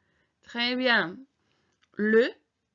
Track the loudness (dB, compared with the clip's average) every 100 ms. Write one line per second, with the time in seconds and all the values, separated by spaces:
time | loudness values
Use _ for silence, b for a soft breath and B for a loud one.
0 | _ _ _ _ -12 -6 -4 -2 0 0
1 | 0 -8 -20 _ _ _ _ _ _ -4
2 | 2 2 2 -2 _ _ _